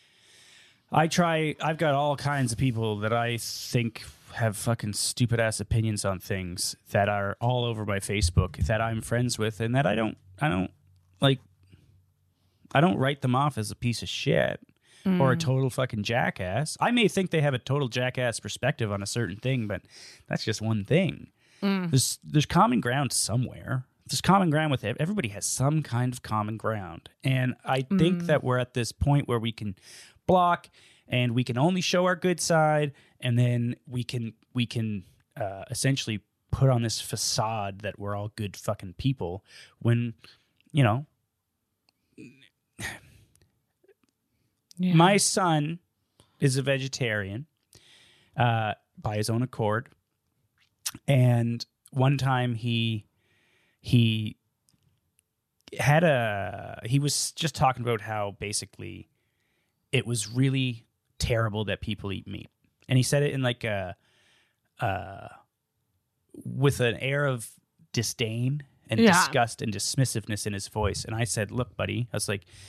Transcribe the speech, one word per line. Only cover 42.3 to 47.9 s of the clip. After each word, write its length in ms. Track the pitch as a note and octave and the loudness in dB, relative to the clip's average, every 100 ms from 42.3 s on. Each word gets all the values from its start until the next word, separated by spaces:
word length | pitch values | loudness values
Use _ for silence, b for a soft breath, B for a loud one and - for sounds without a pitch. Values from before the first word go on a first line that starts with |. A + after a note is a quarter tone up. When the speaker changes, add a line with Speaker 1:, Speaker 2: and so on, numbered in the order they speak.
| C3 B2 _ _ - B B B B B _ _ _ _ _ _ _ _ _ _ _ _ _ _ - | -20 _ _ _ -12 B B B B B _ _ _ _ _ _ _ _ _ _ _ _ _ _ -4
Speaker 2:
Yeah. 140 | F3+ | 4
Speaker 1:
my 220 | E3 F3 G3+ | 6 8 6
son 600 | - - F#3 D#3 D3 E3+ _ _ _ _ _ - | 2 2 2 2 0 -6 _ _ _ _ _ 0
is 160 | C#3+ C3 | 0 2
a 60 | |
vegetarian, 840 | C3+ C3+ C3 - B2 G#2+ F#2+ G#2 D3+ _ _ b b | 0 0 -2 -4 -2 -2 -4 -6 -10 _ _ b b